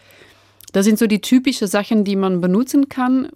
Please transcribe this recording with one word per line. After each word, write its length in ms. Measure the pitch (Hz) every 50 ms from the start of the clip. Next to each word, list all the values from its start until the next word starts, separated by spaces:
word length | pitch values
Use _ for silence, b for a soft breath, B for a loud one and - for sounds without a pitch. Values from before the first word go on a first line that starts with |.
| b b b b b b b b b b b b b -
Das 140 | - 190 196
sind 140 | 220 214 208
so 80 | 233 214
die 120 | 214 202
typischen 480 | - - 254 254 254 277 254 - 220 185
Sachen, 360 | - 208 202 - 233 214 202
die 100 | 196 202
man 260 | 196 196 190 185 175
benutzen 480 | 175 180 180 214 262 - - 285 277 277
kann, 400 | - 269 254 254 254 262 254 - -